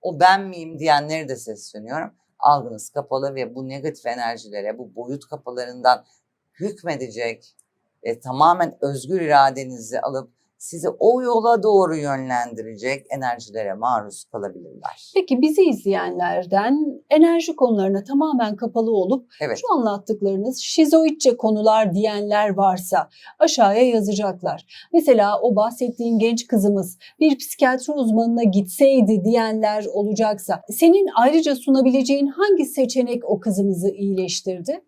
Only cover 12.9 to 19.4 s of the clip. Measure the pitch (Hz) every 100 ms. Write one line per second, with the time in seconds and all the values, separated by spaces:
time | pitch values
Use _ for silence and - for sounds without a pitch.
12.9 | 139 135 135 127 120 117 107 104 98 120
13.9 | 120 104 95 - 113 101 90 85 - -
14.9 | - - 392 370 254 302 311 359 208 196
15.9 | 190 180 180 175 175 175 196 220 285 302
16.9 | 262 _ 302 330 339 330 320 247 214 190
17.9 | 196 202 277 311 262 220 208 233 233 226
18.9 | 214 185 262 - _